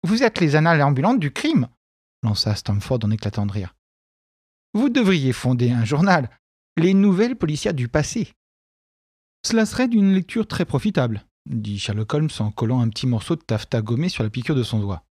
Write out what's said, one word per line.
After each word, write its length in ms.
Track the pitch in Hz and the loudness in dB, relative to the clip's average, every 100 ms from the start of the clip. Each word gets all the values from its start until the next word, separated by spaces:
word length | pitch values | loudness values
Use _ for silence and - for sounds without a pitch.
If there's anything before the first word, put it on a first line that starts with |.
« 0 | |
Vous 200 | 170 226 | 0 2
êtes 180 | 254 - | 2 2
les 160 | 165 147 | 2 2
annales 240 | 160 160 | 4 4
ambulantes 400 | 143 131 170 254 | 4 2 2 2
du 100 | 147 | -2
crime », 380 | - 302 285 120 _ _ _ _ _ | -2 0 2 0 _ _ _ _ _
lança 320 | 117 104 - | -4 -2 -2
Stamford 460 | 104 - 104 - 127 | -2 -2 -4 -2 -2
en 80 | 110 | -2
éclatant 340 | 110 104 104 | -2 -4 -4
de 80 | 101 | -4
rire. « 240 | 101 90 _ _ _ _ _ _ _ _ _ _ | -4 -10 _ _ _ _ _ _ _ _ _ _
Vous 160 | 202 269 | -2 0
devriez 460 | 247 208 180 131 | 2 4 4 2
fonder 380 | 120 127 127 123 | 0 0 2 2
un 120 | 120 | 2
journal, 460 | 110 147 196 175 123 _ _ _ _ - | 0 2 4 2 0 _ _ _ _ 0
Les 160 | 170 | 2
Nouvelles 420 | 196 202 185 233 262 | 4 4 4 0 0
policières 380 | 165 151 214 | -4 -2 -2
du 120 | 160 120 | -2 -2
passé. » « 460 | 151 147 240 202 _ _ _ _ _ _ _ _ _ _ _ - | -2 -2 -4 -6 _ _ _ _ _ _ _ _ _ _ _ -2
Cela 180 | 226 | 0
serait 220 | 220 - 254 | 0 0 2
d'une 260 | 233 196 | 4 4
lecture 360 | 190 175 233 214 | 2 0 -4 -4
très 160 | - | -4
profitable », 600 | 170 139 214 190 123 104 - _ - | -2 0 0 0 -2 -4 -10 _ -8
dit 320 | 117 107 101 | -6 -6 -6
Sherlock 340 | - 104 107 | -4 -4 -2
Holmes 160 | 147 156 - | -2 -2 -2
en 100 | 104 | -6
collant 300 | - 113 127 | -2 -2 0
un 80 | 117 | 0
petit 180 | 104 131 | -2 -2
morceau 300 | 117 - 165 | -2 -2 -6
de 60 | |
taffetas 380 | - 107 - 120 | -2 -4 -2 -4
gommé 280 | 110 117 175 | -2 -2 -2
sur 160 | - | -2
la 60 | 110 | -4
piqûre 260 | 117 120 147 | -4 -2 -2
de 80 | |
son 160 | 113 113 | 0 -2
doigt. 240 | 98 90 _ | -4 -6 _